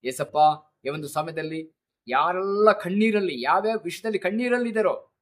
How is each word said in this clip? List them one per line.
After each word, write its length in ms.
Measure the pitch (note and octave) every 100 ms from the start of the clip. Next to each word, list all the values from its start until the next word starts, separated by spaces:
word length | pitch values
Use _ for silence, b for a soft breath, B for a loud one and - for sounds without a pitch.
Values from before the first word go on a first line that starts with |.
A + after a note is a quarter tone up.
| C3
ಏಸಪ್ಪ, 320 | B2+ A#2 D3+ D3+ D3+ _ _ C3
ಈ 40 |
ಒಂದು 180 | D#3 C#3+
ಸಮಯದಲ್ಲಿ 640 | D#3 D#3+ D#3 D#3 D#3+ D#3+ _ _ _ -
ಯಾರೆಲ್ಲ 640 | B2+ D#3+ F3+ G3 G3+ G#3+
ಕಣ್ಣೀರಲ್ಲಿ, 720 | G#3 F3 G3 A3 G#3 F#3 C3
ಯಾವ್ಯಾವ 380 | B2+ F3+ G#3+ A3
ವಿಷಯದಲ್ಲಿ 360 | F3 - A3+ G3
ಕಣ್ಣೀರಲ್ಲಿ 500 | F3+ G#3+ B3 B3 A#3+
ಇದ್ದಾರೋ 440 | G#3+ F#3+ A#2+ - _